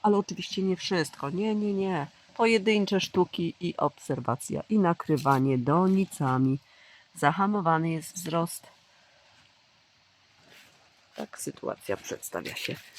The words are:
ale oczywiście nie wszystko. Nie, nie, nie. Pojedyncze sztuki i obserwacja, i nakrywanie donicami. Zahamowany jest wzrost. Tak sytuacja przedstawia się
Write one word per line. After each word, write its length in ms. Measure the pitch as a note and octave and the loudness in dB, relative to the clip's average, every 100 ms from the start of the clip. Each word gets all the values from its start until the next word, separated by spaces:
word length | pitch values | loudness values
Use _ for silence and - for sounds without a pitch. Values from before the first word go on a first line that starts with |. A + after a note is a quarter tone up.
ale 140 | G#3 G3+ | 2 2
oczywiście 460 | G3+ F3 - - | 0 -6 -8 -4
nie 140 | F#3+ F3+ | -2 -2
wszystko. 540 | - F#3 D3+ - C#3 | -2 -2 -2 -4 -6
Nie, 240 | E3+ G#3+ | -2 -2
nie, 200 | G#3+ G#3 | 0 -2
nie. 320 | G3 F#3+ F3 C#3+ - _ - | -2 -2 -2 -4 -10 _ 0
Pojedyncze 640 | A3+ A3+ G3 G#3+ F#3+ G3 | 4 4 4 2 4 0
sztuki 540 | - - F3+ - E3+ - | 0 0 0 0 -4 -4
i 160 | F3 - | -6 -2
obserwacja, 840 | D3 - - - B2 A#2+ - - - | -2 -2 -6 -4 -2 -4 -4 -8 0
i 100 | G#3+ | 2
nakrywanie 800 | F3+ E3+ - D3+ C#3 C3+ C3+ C3 | 2 2 0 2 4 4 4 2
donicami. 1000 | B2 D#3+ F#3 F#3+ F#3+ - C#3 B2+ C3 C3+ _ _ - - _ | 2 4 4 2 0 -2 0 2 2 0 _ _ -20 -20 _
Zahamowany 760 | - D3 D#3+ G3 G#3 E3 D#3+ E3 | 0 0 2 0 2 2 2 2
jest 240 | D#3+ D#3 | -2 -6
wzrost. 520 | F3+ F3 E3 E3+ - - _ _ _ _ _ _ _ _ _ _ _ _ _ _ _ _ _ _ - - _ _ _ _ - | -10 -4 -2 -2 -6 -16 _ _ _ _ _ _ _ _ _ _ _ _ _ _ _ _ _ _ -20 -20 _ _ _ _ -12
Tak 220 | - - | -12 -10
sytuacja 560 | - - - - - G2 | -12 -8 -8 -8 -6 -8
przedstawia 580 | - - - F2 - | -6 -10 -8 -8 -8
się 220 | - - - - | -8 -8 -10 -12